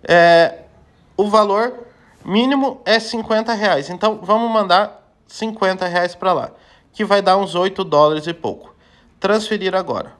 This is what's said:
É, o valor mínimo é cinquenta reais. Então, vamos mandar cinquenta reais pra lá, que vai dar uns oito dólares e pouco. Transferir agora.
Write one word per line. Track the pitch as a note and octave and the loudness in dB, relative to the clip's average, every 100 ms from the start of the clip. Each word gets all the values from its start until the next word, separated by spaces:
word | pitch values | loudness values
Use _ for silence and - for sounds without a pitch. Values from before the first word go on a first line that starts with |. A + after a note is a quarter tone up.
É, | - E3+ E3+ E3+ E3 - - _ _ _ _ | 4 4 6 6 4 -2 -20 _ _ _ _
o | - G#3 | -4 2
valor | G#3+ G#3 G3 A#3+ - - _ _ _ | 2 2 0 -2 -6 -20 _ _ _
mínimo | - G3+ B3+ C#4 C4 - - | -2 0 0 0 -2 -4 -2
é | A3 | -2
cinquenta | A3 A#3 - A3 A3 | -2 -10 -2 -2 -2
reais. | A3 G#3 D3+ C#3+ | -2 0 0 -4
Então, | F3+ G#3+ G#3+ | -4 -4 -4
vamos | F3 A3 A#3 | -2 -2 0
mandar | A3 F#3+ F3 - - _ _ _ | -2 2 2 0 -8 _ _ _
cinquenta | - A3 G#3+ F#3+ F#3 F#3 | -10 -10 -2 -2 -2 -2
reais | F3 F3 | -2 -2
pra | F3+ F#3 | -2 -2
lá, | D#3+ A#2 - _ _ _ | -2 -4 -14 _ _ _
que | - | -8
vai | G3+ G3+ | 0 0
dar | F#3 F#3+ | 2 2
uns | F#3+ | 0
oito | E3+ F#3 F#3+ | -2 -2 -2
dólares | F3+ D3 D3+ D#3 D#3 | 0 4 4 2 -6
e | |
pouco. | E3+ A2+ - - _ _ _ _ _ | -8 -8 -10 -16 _ _ _ _ _
Transferir | F#3+ G#3+ G#3+ G#3 F#3+ | -2 -2 -2 -4 -2
agora. | F#3 F3+ G#2+ - - | -4 -4 -8 -8 -18